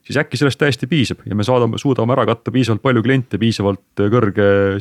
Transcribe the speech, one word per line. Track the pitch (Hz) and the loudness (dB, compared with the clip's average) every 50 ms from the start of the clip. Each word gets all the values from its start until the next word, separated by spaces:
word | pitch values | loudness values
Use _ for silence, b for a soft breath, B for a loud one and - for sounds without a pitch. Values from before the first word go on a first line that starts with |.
siis | _ - 113 | _ -6 -4
äkki | 143 156 - - 117 | -4 -4 -2 -2 0
sellest | 147 135 - - | 0 0 0 0
täiesti | 151 147 120 - 139 127 | 0 -2 0 -2 -4 -2
piisab | 175 151 107 - - - - 110 | 0 0 0 -2 -4 -10 -8 -6
ja | 101 | -4
me | 104 101 | -4 0
saadame, | 123 127 123 120 113 107 | 2 2 2 2 0 -2
suudame | 98 - 143 127 - 113 117 131 | -2 -2 -2 0 0 0 0 0
ära | 135 113 | 0 2
katta | 107 117 - - 117 | 0 0 -2 -4 -4
piisavalt | 113 131 120 110 110 104 - | 0 0 0 0 0 0 0
palju | 135 123 113 98 | 0 0 2 2
kliente | 120 135 131 120 - - | 2 0 0 0 -4 -4
piisavalt, | 95 113 113 107 - 101 101 98 - _ _ - - | -2 0 0 0 0 -2 -2 -2 -4 _ _ -4 -2
eh, | 101 104 | 0 2
kõrge | 113 123 110 101 - 104 101 101 98 101 98 98 98 101 | 2 2 0 0 0 2 2 2 4 2 2 0 -2 -4